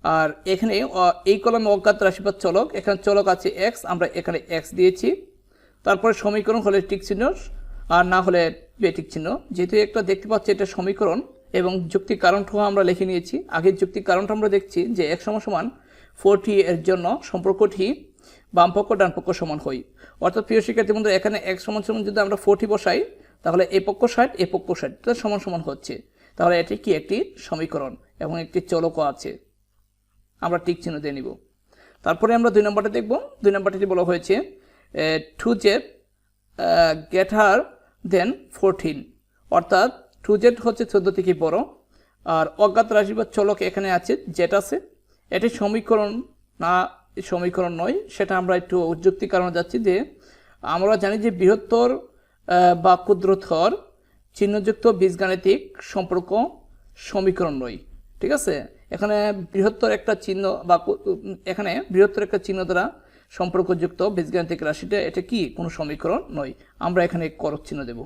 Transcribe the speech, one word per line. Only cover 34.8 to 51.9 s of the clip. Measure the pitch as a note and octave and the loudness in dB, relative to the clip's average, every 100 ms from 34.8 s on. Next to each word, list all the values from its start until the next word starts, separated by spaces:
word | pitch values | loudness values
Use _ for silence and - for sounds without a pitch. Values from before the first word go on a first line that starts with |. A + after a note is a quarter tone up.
| _ D3 | _ -4
এ, | D#3 D#3+ D#3 - | -2 -2 -4 -6
টু | A3+ A3+ | -2 2
জেড, | G#3 A3+ | 4 2
আহ, | - _ _ _ _ _ _ - F3 E3+ E3 D#3+ D#3 | -2 _ _ _ _ _ _ -4 2 4 4 2 -2
greater | F#3 F#3+ G#3+ G#3 G#3 F4 - _ _ - | 0 0 4 6 4 0 -10 _ _ 0
than | F#3 F#3+ F4+ - - | 2 2 -4 -12 0
fourteen, | F#3+ F#3 E3 C#3+ - _ _ _ _ - | 0 2 -4 -6 -14 _ _ _ _ 0
অর্থাৎ | - F#3 A#3+ - _ _ | 2 2 2 -2 _ _
টু | - G#3 | 0 4
জেড | A#3 A#3+ | 4 2
হচ্ছে | A3+ G#3+ A#3 | -4 -2 0
চোদ্দো | G3+ F#3 F#3+ | 0 0 0
থেকে | F3+ E3 | -2 0
বড়। | D#3+ F3 D4 - _ _ _ _ | 0 -2 -4 -12 _ _ _ _
আর | - D#3+ D#3 - | -4 -2 -2 2
অজ্ঞাত | G3+ G3+ A3+ G#3+ | 2 4 4 2
রাশি | G3 A3 | 2 -2
বা | G#3+ - | -4 0
চলক | G3+ G3+ F#3 | 0 0 -2
এখানে | F#3+ G3 F3+ | -2 -2 -2
আছে, | - - - E3 | 0 -4 -4 -2
জেড | E3+ G3+ | 0 0
আছে, | G3+ F4 - _ _ _ _ F#3 | 0 -8 -8 _ _ _ _ -2
এটি | A#3 A#3 | -2 -2
সমীকরণ | G3+ A3 A3 A3 G#3 A3+ - _ _ _ | -2 -2 2 0 2 -6 -12 _ _ _
না, | E3 F3+ F#3 - _ - F#3+ | 0 0 0 -8 _ -14 -6
সমীকরণ | F3 F3+ F3 F3 E3 | -4 -2 -2 -4 -2
নয়, | F#3 F4+ G#4+ | -4 -4 -6
সেটা | - F#3+ F#3+ | -6 -2 -2
আমরা | F3+ F3+ | 0 -2
একটু | F3+ F#3 E3 E3 | 0 -2 0 2
যুক্তি | F#3 F#3+ G3 | 0 0 -2
কারণে | F#3 F3+ E3+ | -2 0 -2
যাচ্ছি | F3 A#3+ G#3+ | -2 -2 0
যে | F#3 D4 - _ _ _ _ | 0 -2 -12 _ _ _ _
আমরা | - E3 G3 G#3+ | -6 -2 2 2
জানি | G3 G#3+ | 0 0
যে | A3+ F3+ | -2 2
বৃহত্তর, | F#3 G#3+ - A#3 A#3+ | 4 4 2 2 2